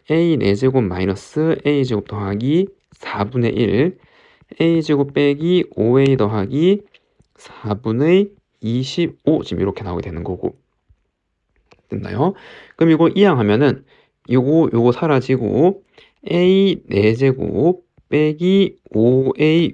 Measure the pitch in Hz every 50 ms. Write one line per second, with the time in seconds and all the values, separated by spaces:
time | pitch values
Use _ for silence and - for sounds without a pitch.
0 | _ - 151 160 170 175 160 135 104 101 98 101 123 131 131 135 117 95 90 90
1 | 92 95 95 104 - - - 151 156 160 160 - - 147 147 143 135 127 120 104
2 | 98 - - 104 104 98 98 101 117 131 151 170 190 190 - _ _ _ _ _
3 | - - - - 202 - 123 127 120 120 - - 123 101 92 107 143 180 185 -
4 | _ _ _ _ _ _ _ _ _ _ - - 160 165 170 165 151 - 156 139
5 | 143 139 139 143 147 143 143 143 156 170 180 180 - - - - 104 113 123 135
6 | 139 135 135 123 107 101 110 107 95 98 - 139 160 180 196 208 202 _ _ _
7 | _ _ _ _ _ _ _ _ - - - - - 117 104 101 - 110 110 120
8 | 143 160 180 190 202 202 - _ _ _ _ _ - 110 117 123 131 135 - -
9 | 175 131 139 - _ - 160 151 139 - - 85 92 98 95 - 107 95 87 87
10 | - - 82 80 85 - 92 87 - - - _ _ _ _ _ _ _ _ _
11 | _ _ _ _ _ _ _ _ _ _ _ _ _ _ _ _ _ _ - 104
12 | - - 92 101 139 180 196 - - - - - - - _ - 160 165 160 156
13 | 165 160 - - 202 202 165 127 113 104 104 110 143 139 113 - - _ _ _
14 | _ _ _ _ _ - 120 131 123 135 151 165 165 - - 117 117 120 120 -
15 | - 165 147 127 - - 131 127 117 101 98 113 147 180 196 - - _ _ _
16 | - _ _ _ - - 160 175 180 180 190 196 196 196 180 - - - - 101
17 | 101 107 113 117 135 135 127 - - 82 78 90 120 165 180 180 - _ _ _
18 | _ _ - 147 151 151 151 151 170 180 190 196 196 - - _ _ - - 107
19 | 110 120 127 131 131 135 - - 151 156 160 165 170 -